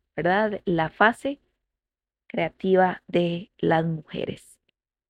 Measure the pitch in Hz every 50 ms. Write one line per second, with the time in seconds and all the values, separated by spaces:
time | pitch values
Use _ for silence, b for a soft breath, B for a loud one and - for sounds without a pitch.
0 | _ _ _ - 156 175 185 208 220 214 208 - - - 175 165 160 156 - -
1 | 208 226 240 - - 277 285 - _ _ _ _ _ _ _ _ _ _ _ _
2 | _ _ _ _ _ - - - 170 160 - _ - 190 185 185 185 180 - -
3 | _ - 175 175 175 170 170 170 214 - _ _ - 165 165 160 165 165 160 151
4 | - - - - - - - - - - - _ _ _ _ _ _ _ _ _
5 | _